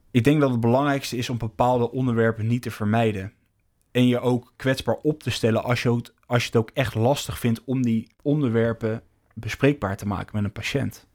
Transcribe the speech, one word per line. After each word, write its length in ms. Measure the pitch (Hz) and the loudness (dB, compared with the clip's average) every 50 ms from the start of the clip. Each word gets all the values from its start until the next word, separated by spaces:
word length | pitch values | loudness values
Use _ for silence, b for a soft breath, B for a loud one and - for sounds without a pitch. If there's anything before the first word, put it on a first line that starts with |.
| _ _ | _ _
Ik 140 | - 123 107 | 0 2 4
denk 160 | 143 151 151 | 4 4 4
dat 100 | 143 135 | 2 2
het 100 | 123 117 | 2 2
belangrijkste 560 | 117 117 120 131 147 143 139 139 - - 120 | 2 4 4 4 4 2 0 -2 -4 -6 -6
is 140 | 120 120 - | -6 -4 -4
om 80 | 123 113 | -6 -6
bepaalde 520 | 117 110 - - 123 123 127 123 120 117 | -6 -4 -2 0 2 2 2 2 0 -2
onderwerpen 560 | - 131 131 127 117 113 113 113 113 107 107 | -2 -2 -2 0 2 2 2 2 0 -2 -2
niet 160 | 113 120 123 | -2 -2 -2
te 80 | - 113 | -4 -6
vermijden. 640 | - - 110 104 110 117 117 110 101 95 95 98 - _ _ _ _ _ _ _ _ _ _ _ | -6 -4 -2 0 2 2 2 0 0 -4 -8 -10 -14 _ _ _ _ _ _ _ _ _ _ _
En 160 | - 123 123 | 0 2 4
je 140 | 123 120 120 | 4 4 2
ook 320 | - 123 123 117 - _ _ | 2 0 0 0 -2 _ _
kwetsbaar 380 | - - 131 131 - - 120 107 | -4 -2 -2 -2 0 0 -2 -2
op 280 | - - 151 151 - | 0 0 -2 -2 -2
te 80 | - 123 | -2 -4
stellen 340 | - - - 113 110 107 - | -2 0 0 2 2 0 0
als 180 | 120 123 113 | 0 0 0
je 120 | - 123 120 | 0 0 0
het, 180 | 120 - - _ _ _ | 0 -2 -8 _ _ _
als 140 | - 123 123 | -2 -2 -2
je 40 | - - | 0 2
het 80 | - | 2
ook 140 | 117 107 - - | 0 0 0 -2
echt 200 | 139 131 - - | -4 -2 -2 0
lastig 440 | 110 110 123 143 - - - 87 - | 0 2 2 2 0 -4 -8 -6 -2
vindt 260 | - 120 113 - - | 0 0 -2 -2 -4
om 180 | - 127 131 | -4 -2 0
die 280 | 127 120 113 113 110 - _ _ | 0 2 0 0 -2 -6 _ _
onderwerpen 800 | - 143 147 151 143 120 113 117 113 117 113 - 113 110 110 117 - _ _ _ _ _ - | -2 0 0 2 2 2 2 2 2 0 0 -2 -4 -4 -4 -6 -10 _ _ _ _ _ -14
bespreekbaar 640 | 113 110 110 - - - 139 143 - 104 95 98 | -10 -8 -8 -2 2 2 2 2 2 -2 -4 -4
te 100 | - 101 | -4 -4
maken 300 | 101 98 87 98 - - | -4 -4 -4 -6 -4 -4
met 80 | 107 101 | -4 -4
een 80 | 98 | -4
patiënt. 540 | - - - - - 139 113 107 - - - _ | -4 -6 -6 -4 -2 -2 -2 -4 -8 -12 -18 _